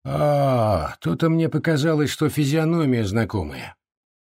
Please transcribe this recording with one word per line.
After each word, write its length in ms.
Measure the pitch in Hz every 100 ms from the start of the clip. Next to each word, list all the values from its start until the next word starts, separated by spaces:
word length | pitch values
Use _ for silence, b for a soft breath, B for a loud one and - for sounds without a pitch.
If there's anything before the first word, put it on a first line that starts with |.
"А, 920 | 131 139 151 143 139 127 110 95 76 -
то-то 280 | 156 165 165
мне 200 | 165 160
показалось, 640 | 160 147 156 156 156 147
что 180 | - 151
физиономия 760 | - 143 156 156 170 147 123
знакомая". 680 | 104 107 110 107 78 67 - - _ _ _ _